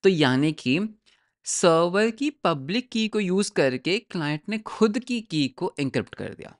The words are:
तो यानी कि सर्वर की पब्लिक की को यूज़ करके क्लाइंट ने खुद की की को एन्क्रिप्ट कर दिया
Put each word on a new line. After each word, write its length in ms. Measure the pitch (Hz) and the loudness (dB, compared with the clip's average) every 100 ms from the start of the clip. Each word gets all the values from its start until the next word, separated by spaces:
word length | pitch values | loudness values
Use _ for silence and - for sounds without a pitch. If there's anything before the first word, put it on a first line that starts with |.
तो 60 | 196 | 4
यानी 440 | 175 139 131 156 | 4 4 4 0
कि 280 | 156 127 147 214 - _ _ _ _ | -2 -2 -2 -2 -10 _ _ _ _
सर्वर 640 | - - 180 165 175 185 220 | -8 2 4 6 4 2 0
की 200 | 226 294 | 0 -4
पब्लिक 580 | - - 156 135 220 247 | -2 -2 -2 -4 -6 -4
की 200 | 226 220 | -4 -2
को 120 | 214 | -2
यूज़ 320 | 190 185 202 | 0 0 0
करके 460 | - 139 127 156 202 | 2 0 0 -2 -4
क्लाइंट 420 | _ 185 147 151 - | _ -6 -4 -4 -6
ने 100 | 220 | -8
खुद 400 | 214 - 220 226 | -8 0 0 0
की 220 | 240 240 | -4 -8
की 280 | 214 156 135 | -4 -2 -2
को 260 | - - - | -4 -8 -4
एन्क्रिप्ट 360 | 135 113 98 | -4 -4 -6
कर 200 | - 98 | -10 -12
दिया 220 | - - | -12 -18